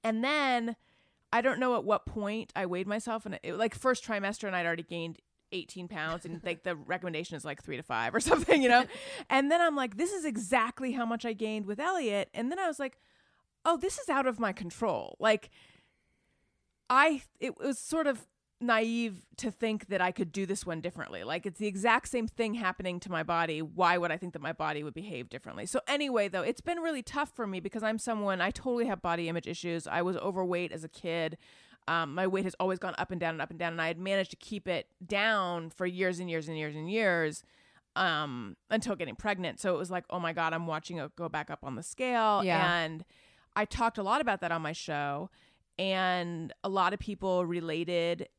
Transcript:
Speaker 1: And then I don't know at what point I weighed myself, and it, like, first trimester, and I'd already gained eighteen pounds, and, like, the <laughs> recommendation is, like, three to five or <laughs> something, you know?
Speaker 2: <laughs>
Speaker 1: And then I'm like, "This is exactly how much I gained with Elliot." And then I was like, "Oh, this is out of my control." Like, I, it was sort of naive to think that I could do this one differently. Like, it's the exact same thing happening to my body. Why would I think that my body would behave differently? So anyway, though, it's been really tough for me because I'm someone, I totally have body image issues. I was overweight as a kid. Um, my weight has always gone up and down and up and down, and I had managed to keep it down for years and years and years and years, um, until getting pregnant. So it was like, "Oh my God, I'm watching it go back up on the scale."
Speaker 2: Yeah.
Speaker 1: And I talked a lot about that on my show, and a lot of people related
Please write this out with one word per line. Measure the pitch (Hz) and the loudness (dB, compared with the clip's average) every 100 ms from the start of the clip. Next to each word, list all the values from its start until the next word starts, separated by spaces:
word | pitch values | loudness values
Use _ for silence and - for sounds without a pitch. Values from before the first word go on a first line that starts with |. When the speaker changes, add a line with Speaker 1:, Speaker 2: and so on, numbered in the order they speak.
Speaker 1:
And | 226 220 | 0 0
then | 254 302 277 240 226 226 _ _ _ _ _ | 2 2 4 2 0 -6 _ _ _ _ _
I | 233 | 2
don't | 240 254 | 4 2
know | 254 240 | 2 2
at | |
what | 196 202 - | 4 2 2
point | 220 202 220 - - | -6 -4 -4 -4 -4
I | 185 | -2
weighed | 180 190 | -2 -2
myself, | 214 240 226 208 | -4 -2 -6 -6
and | 190 | -8
it, | - 151 | -6 0
like, | 220 - | 0 2
first | 262 247 | 2 2
trimester, | - 208 196 214 208 | 0 -2 -2 -4 -2
and | 185 | 0
I'd | 170 | 0
already | 170 | -2
gained | 165 170 165 156 _ _ _ | -4 -6 -6 -8 _ _ _
eighteen | 190 - 185 175 | -8 -8 -10 -8
pounds, | 196 160 170 170 | -4 -4 -4 -6
and, | 165 | -8
like, | 180 170 | -4 -4
the | 190 165 | -4 -4
<laughs> | - | -4
recommendation | 180 175 156 170 160 | -4 -2 -4 -4 -8
is, | 156 | -8
like, | 147 | -8
three | - 131 | -6 -8
to | |
five | - 113 117 208 | -2 0 2 2
or | |
<laughs> | 277 349 330 311 | 6 4 8 6
something, | |
you | 254 | 10
know? | 240 247 - - | 8 6 -6 -10
Speaker 2:
<laughs> | - 311 | -10 2
Speaker 1:
And | 269 277 | 2 4
then | 330 | 4
I'm | 339 285 | 4 2
like, | 254 196 | -2 -2
"This | 349 | -2
is | 403 311 | 0 -4
exactly | 226 190 247 226 - 262 | -4 2 2 2 -2 -4
how | 254 226 | -2 -2
much | 233 240 | -2 -4
I | |
gained | 214 220 214 196 | -4 -2 -2 -4
with | 208 | -2
Elliot." | 320 370 247 202 - | 0 0 2 0 -2
And | - 240 | -2 -4
then | 359 | 0
I | 359 | -2
was | 294 | -2
like, | 269 - _ _ _ _ _ _ 330 | -6 -8 _ _ _ _ _ _ 2
"Oh, | 339 | 2
this | 370 - | 0 -4
is | 539 | 0
out | 277 262 | 4 4
of | 220 | 2
my | 220 | -2
control." | 185 170 - 226 156 - - | -2 -8 -2 0 0 -2 2
Like, | 220 214 - - - - _ _ _ _ _ _ _ _ _ _ _ | 4 4 2 -20 -20 -20 _ _ _ _ _ _ _ _ _ _ _
I, | 262 311 285 - _ | 6 6 4 -4 _
it | 254 - | -4 -2
was | 277 262 | -2 -2
sort | - 320 294 | -2 0 2
of | 240 - _ _ _ | 0 -6 _ _ _
naive | 240 220 226 233 233 185 - - | 2 4 4 2 0 -4 -16 -6
to | 254 | -6
think | - 226 214 - | -2 -2 -2 -2
that | 190 | 2
I | 180 | 2
could | - 175 | 0 -4
do | 196 190 | -2 -2
this | 196 - | -2 -4
one | 165 | -4
differently. | 165 - - 90 | -6 -6 -10 -8
Like, | 101 165 196 | -6 -4 -6
it's | 160 | -4
the | 208 | -4
exact | 190 226 233 - | 2 4 4 2
same | 247 220 | -4 -4
thing | - 226 233 | -2 -2 0
happening | 196 185 185 175 | -2 -2 -6 -6
to | 190 | -4
my | 165 | -4
body. | 160 170 165 156 | 0 2 2 0
Why | 160 165 175 175 | -4 4 6 6
would | 170 | 2
I | 165 | -2
think | 185 | -4
that | 160 | -6
my | 143 | -6
body | 160 156 147 | -4 -2 -2
would | 151 160 | -6 -8
behave | 208 147 113 | -8 -8 -8
differently? | 131 - - 139 | -12 -10 -10 -2
So | 262 - | -2 0
anyway, | 285 285 240 202 | -2 2 2 2
though, | 185 | 0
it's | 180 262 | -2 -2
been | - 349 | -4 -2
really | 330 294 | -2 -4
tough | - 277 254 - | -4 -4 -4 -4
for | 214 | -6
me | 185 | -4
because | 190 226 | -6 -2
I'm | 214 226 | -2 -2
someone, | - 220 202 185 | -2 -2 0 2
I | 185 | 0
totally | - 262 240 233 | 0 -2 0 0
have | 190 | 0
body | 180 170 170 | 0 0 0
image | 170 - | -2 -4
issues. | 175 175 165 - | -6 -4 -4 -2
I | 110 | 0
was | 175 185 | 0 0
overweight | 196 185 180 175 175 | -2 0 0 0 -2
as | 160 | -6
a | 160 | -12
kid. | - 175 165 160 160 - - - - - | -10 -4 -2 -2 -4 -18 -20 -20 -12 -2
Um, | 165 156 160 | 0 0 0
my | 185 | 2
weight | 190 190 | 2 -2
has | - | 0
always | 185 185 | -2 0
gone | 185 - | -4 -4
up | 185 | -4
and | 180 | -2
down | 170 160 | -2 -2
and | |
up | 131 | -6
and | 165 | -4
down, | 170 | -4
and | 165 | 0
I | 160 | -2
had | 165 | -2
managed | 185 196 190 | 0 0 0
to | - | -6
keep | - 214 - | -10 -8 -2
it | 165 - _ 175 | -4 -4 _ -4
down | 202 214 214 185 175 165 | 2 2 2 0 -2 -6
for | - 180 | -4 -4
years | 180 185 175 | 2 0 0
and | 180 | -2
years | 165 151 | -4 -4
and | 156 | -4
years | 151 151 | -4 -6
and | 160 | -2
years, | 214 208 175 156 - - _ _ _ _ - | 2 4 4 2 -2 -16 _ _ _ _ 0
um, | 185 156 147 123 101 - _ | 0 2 -2 -4 -8 -12 _
until | 220 233 196 | -2 0 -4
getting | 160 104 | -4 -4
pregnant. | 214 196 175 - | -4 -2 -4 -2
So | 202 | 0
it | 175 | 0
was | 175 | -2
like, | 180 - | -6 -4
"Oh | 180 | -4
my | 165 | -2
God, | 165 160 | 0 0
I'm | 165 165 | 0 -2
watching | 156 - 170 | -6 -6 -6
it | 147 - | -8 -6
go | 170 | -6
back | 160 147 | -4 -6
up | 151 | -10
on | 135 131 | -8 -8
the | |
scale." | 170 - 254 240 220 202 | -8 -4 0 4 4 4
Speaker 2:
Yeah. | 190 165 175 175 | 4 4 4 4
Speaker 1:
And | 160 160 - - - _ _ - | 0 -6 -14 -20 -20 _ _ -2
I | 214 | -2
talked | - 233 220 | 2 0 0
a | |
lot | 196 254 | 0 2
about | 247 196 | 2 0
that | 170 | 0
on | 165 | -2
my | 156 | -2
show, | 160 - 147 143 143 185 _ _ _ _ - | -6 -4 -2 -2 -4 -6 _ _ _ _ -4
and | 190 190 185 180 175 170 165 - | 0 2 4 2 0 -4 -6 -6
a | 190 | -2
lot | 190 185 | 2 2
of | 202 | 2
people | - 202 190 180 175 | -6 -4 2 2 2
related | 175 165 160 170 175 170 170 - | 0 -2 -2 0 2 2 -2 -6